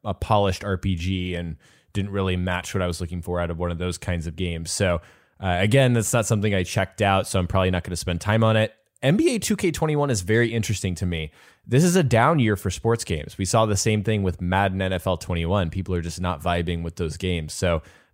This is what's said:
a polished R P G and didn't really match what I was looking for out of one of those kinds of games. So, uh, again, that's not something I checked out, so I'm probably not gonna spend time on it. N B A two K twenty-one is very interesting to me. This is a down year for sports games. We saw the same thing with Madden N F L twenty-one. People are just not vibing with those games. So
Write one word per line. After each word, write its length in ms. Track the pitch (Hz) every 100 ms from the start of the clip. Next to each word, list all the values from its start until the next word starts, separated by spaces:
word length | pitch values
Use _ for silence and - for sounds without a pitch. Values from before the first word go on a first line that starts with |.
a 100 | 110
polished 500 | 92 - 107 101 92
R 140 | 101 92
P 180 | 98 87
G 400 | 90 95 90 87
and 200 | 87 78 _ _ _
didn't 180 | 101 101
really 240 | 98 95 90
match 380 | 90 90 -
what 80 | 101
I 60 | 90
was 140 | 82
looking 200 | 85 87
for 180 | 85 87
out 100 | 85
of 80 | 82
one 140 | 87
of 60 | 85
those 200 | 90 85
kinds 300 | - 85 80
of 80 | 80
games. 360 | 90 82 82
So, 300 | - 95 85 - - _ -
uh, 180 | 95 87
again, 340 | 104 135 127
that's 200 | 117 104
not 120 | 120 107
something 300 | 110 107 98
I 80 |
checked 380 | 90 - 95 -
out, 260 | 101 95 -
so 120 | 95
I'm 80 | 87
probably 220 | 95 92
not 120 | 90
gonna 120 | - 85
spend 260 | - 87
time 220 | - 113
on 140 | 110 110
it. 160 | 110 - _ _
N 140 | 131 196
B 180 | 320 226
A 40 |
two 160 | - 202
K 160 | 180
twenty-one 380 | 151 156 147 143
is 120 | 110
very 300 | 90 110 120
interesting 440 | 117 104 104 95 87
to 100 | 90
me. 260 | 85 78 - - _ -
This 180 | 123
is 120 | 175 185
a 80 |
down 360 | 139 113 131 165
year 160 | 110 101
for 160 | 98
sports 320 | - 113 117
games. 340 | - 80 - -
We 80 | 95
saw 200 | 113 110
the 120 | 98
same 260 | 113 107
thing 200 | 101 107
with 180 | 95 82
Madden 400 | 87 95 101 95
N 120 | 95
F 120 | 92 95
L 120 | 85
twenty-one. 520 | - 85 82 101 82
People 240 | 95 92
are 80 | 90
just 180 | 85 82
not 220 | 90 76
vibing 400 | 87 87 85 85
with 140 | 85 -
those 220 | 82 -
games. 360 | 92 87 76
So 300 | - 90 82 - - _